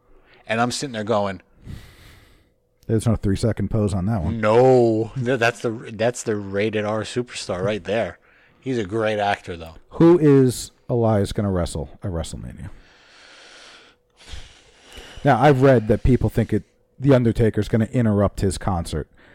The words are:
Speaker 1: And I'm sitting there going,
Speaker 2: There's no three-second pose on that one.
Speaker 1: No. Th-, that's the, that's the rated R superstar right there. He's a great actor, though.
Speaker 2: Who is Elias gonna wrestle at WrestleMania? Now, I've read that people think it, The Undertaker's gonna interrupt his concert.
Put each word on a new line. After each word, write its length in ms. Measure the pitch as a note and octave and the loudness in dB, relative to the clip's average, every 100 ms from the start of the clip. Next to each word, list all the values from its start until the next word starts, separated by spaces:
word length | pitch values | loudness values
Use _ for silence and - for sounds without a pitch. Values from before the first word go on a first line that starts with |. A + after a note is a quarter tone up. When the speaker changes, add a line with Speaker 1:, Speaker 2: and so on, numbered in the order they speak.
| _ _ _ _ - | _ _ _ _ -6
Speaker 1:
And 120 | A2+ | -2
I'm 100 | A#2+ | -2
sitting 220 | A#2+ D3 | -4 -8
there 100 | A2+ | -8
going, 380 | G#2+ A2 G2+ F#2 - _ - - - - - - _ _ _ _ _ _ - | -4 -2 -2 -6 -16 _ -20 -18 -20 -20 -20 -20 _ _ _ _ _ _ -4
Speaker 2:
There's 200 | A2+ A#2 | -2 0
no 80 | G#2 | 0
three-second 540 | G#2 F#2+ A2+ G2+ G2+ | 0 -2 -2 -2 -4
pose 240 | A2+ G#2 | -2 -2
on 120 | G2 F#2 | -2 -4
that 160 | A2+ | -4
one. 160 | D#2+ A2+ | -4 -2
Speaker 1:
No. 720 | G#2+ A2+ C3 B2+ A#2 A2 A2 C3+ | 2 4 6 6 4 0 -4 -6
Th-, 240 | A#2+ C3 | -4 0
that's 200 | A#2 - | 0 -2
the, 80 | B2 | -6
that's 520 | A2+ - G#2+ A2+ A#2+ | -8 -10 -4 -4 -2
the 120 | - G#2+ | -4 -6
rated 500 | G2 G2 A2 G#2+ G#2 | -4 -4 -2 -2 -4
R 160 | A2 | -4
superstar 600 | G#2 - B2 - - F#2 | -4 -6 -8 -10 -8 -4
right 200 | F#2+ G#2 | -4 -4
there. 360 | F#2 G#2+ F#2+ - _ _ _ _ | -4 -4 -4 -8 _ _ _ _
He's 180 | C3 B2 | -6 -6
a 60 | G2 | -4
great 340 | A2 G#2+ G#2+ | -4 -2 -2
actor, 380 | G2+ G2+ - F2 | -2 -4 -6 -14
though. 180 | E2 - - | -14 -20 -18
Speaker 2:
Who 280 | - E3 F3 | 2 6 6
is 520 | D#3 C#3 B2+ A#2 - _ - | 6 6 6 0 -8 _ -6
Elias 440 | B2 A2+ G#2+ G2 | 0 2 2 0
gonna 180 | - G2+ | -2 -2
wrestle 380 | F#2 E2 E2 C#2+ - | -2 -2 -6 -10 -12
at 80 | G#2+ | -8
WrestleMania? 580 | E2 D2 C#2 A#1+ - - - _ _ _ - - - - - - - - _ _ _ - - - - _ _ _ - - - | -8 -8 -10 -14 -14 -16 -18 _ _ _ -20 -20 -20 -20 -20 -20 -20 -20 _ _ _ -16 -16 -16 -20 _ _ _ -20 -20 -4
Now, 180 | C#3+ A#2+ | 2 4
I've 200 | C#3+ C3 | 4 6
read 260 | C#3 B2 G#2+ | 6 4 4
that 160 | G#2+ | 2
people 260 | - B2 A2 | 2 2 2
think 240 | - A2 | -2 -2
it, 100 | G#2 - _ _ - | -2 -6 _ _ -4
The 140 | C3+ | 2
Undertaker's 540 | B2+ A#2 G#2+ A2 G#2+ G2+ | 4 4 2 0 0 -2
gonna 220 | A2+ A2 | -2 0
interrupt 500 | C3 A2+ G2+ G2 - | 0 0 2 0 0
his 160 | G2 F2 | -4 -2
concert. 520 | - F2+ E2 D#2+ - _ _ | -4 -6 -6 -8 -10 _ _